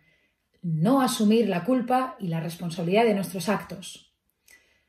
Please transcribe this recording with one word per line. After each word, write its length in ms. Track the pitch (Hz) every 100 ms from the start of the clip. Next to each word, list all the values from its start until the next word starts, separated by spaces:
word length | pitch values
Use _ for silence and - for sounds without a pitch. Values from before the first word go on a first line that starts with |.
| _ _ _ _ _ _
No 400 | 175 156 196 269
asumir 440 | 254 - 208 226 202
la 160 | 175
culpa 520 | 202 262 - 254 254 -
y 100 | 185
la 100 | 165
responsabilidad 680 | 170 165 175 160 170 208 233
de 80 |
nuestros 360 | 196 170 190 165
actos. 680 | 190 - 190 - - _ _ _ _ _ - _ _